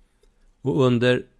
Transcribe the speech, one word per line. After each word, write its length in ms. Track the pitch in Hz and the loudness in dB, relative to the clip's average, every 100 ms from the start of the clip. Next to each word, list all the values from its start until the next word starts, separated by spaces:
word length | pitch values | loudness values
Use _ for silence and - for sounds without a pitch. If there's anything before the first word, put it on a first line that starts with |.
| _ _ _ _ _ _ | _ _ _ _ _ _
Och 260 | 131 160 127 | -6 0 0
under 400 | 120 123 127 - | 2 0 0 -4